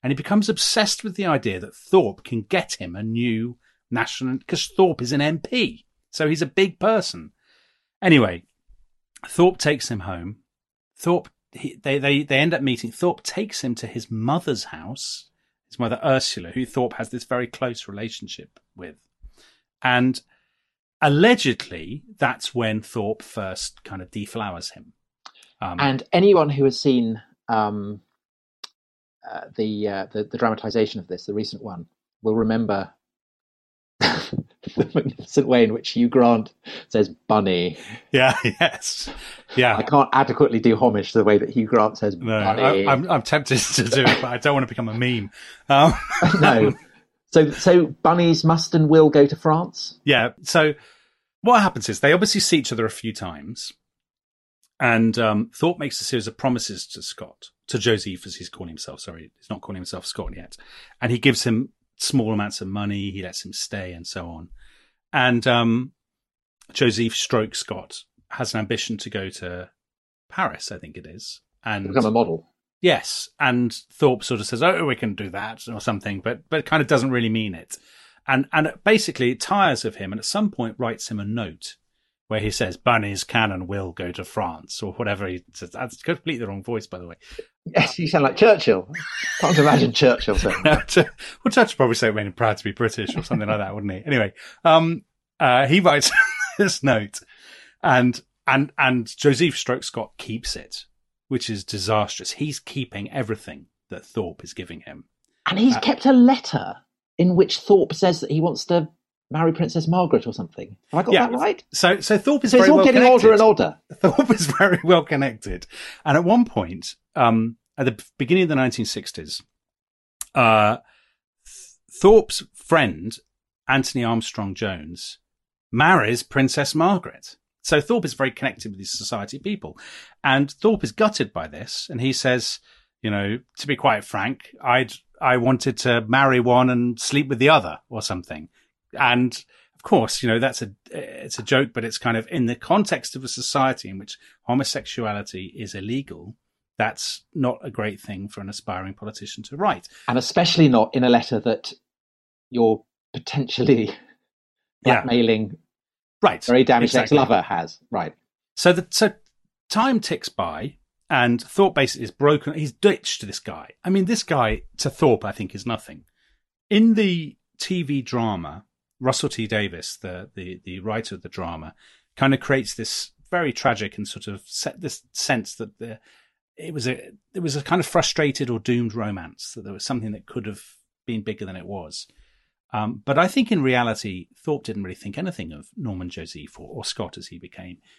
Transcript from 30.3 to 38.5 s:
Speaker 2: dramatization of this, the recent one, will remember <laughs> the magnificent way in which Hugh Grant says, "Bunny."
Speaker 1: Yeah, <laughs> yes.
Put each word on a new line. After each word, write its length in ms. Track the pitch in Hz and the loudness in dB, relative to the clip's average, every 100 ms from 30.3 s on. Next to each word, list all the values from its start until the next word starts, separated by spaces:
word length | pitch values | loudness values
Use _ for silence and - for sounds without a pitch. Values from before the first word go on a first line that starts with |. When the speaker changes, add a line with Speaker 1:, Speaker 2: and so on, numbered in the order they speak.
| 120 | -2
Speaker 2:
dramatization 640 | 117 107 113 113 107 104 | -2 -2 -2 -2 -2 -4
of 80 | 85 | -10
this, 180 | 90 - | -12 -8
the 80 | |
recent 280 | 104 107 101 | -8 -8 -10
one, 240 | 107 87 80 _ _ _ | -14 -16 -18 _ _ _
will 140 | 110 110 | -2 0
remember 560 | 110 113 107 98 92 _ _ _ _ _ _ _ | 0 0 0 -2 -4 _ _ _ _ _ _ _
<laughs> 420 | _ _ _ _ | _ _ _ _
the 880 | - - - - - _ - - - | -2 -2 -6 -10 -10 _ -10 -4 0
magnificent 520 | 165 - - - - - | 0 -4 -10 -2 0 4
way 180 | 123 | 4
in 80 | 110 | 4
which 180 | 110 - | 2 -4
Hugh 180 | 120 120 | 0 2
Grant 440 | 131 120 113 107 _ - - - | 6 6 4 -2 _ -18 -18 -2
says, 200 | 110 92 | 0 0
"Bunny." 720 | - - 107 98 90 90 80 - 107 _ | -2 0 2 2 0 -2 -6 -18 -20 _
Speaker 1:
Yeah, 240 | 135 131 - | 4 4 4
<laughs> 40 | |
yes. 640 | 120 | -4